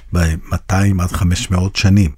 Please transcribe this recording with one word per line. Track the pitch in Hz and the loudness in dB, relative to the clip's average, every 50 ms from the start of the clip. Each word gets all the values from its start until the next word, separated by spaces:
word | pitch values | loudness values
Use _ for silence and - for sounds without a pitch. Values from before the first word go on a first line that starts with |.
| - - | -12 -6
מאתיים | 92 87 85 80 80 - - - - - - - 92 95 101 101 98 90 | -2 0 0 0 -2 -4 -6 -6 -8 -6 -4 -2 0 0 2 2 0 0
עד | 87 90 | -2 -2
חמש | - - 92 87 90 - - - | -2 -2 0 0 0 -2 -2 -2
מאות | 95 90 92 98 - | -2 -2 -2 -2 -2
שנים, | - - 98 95 104 98 78 - | 0 2 4 4 4 2 0 -2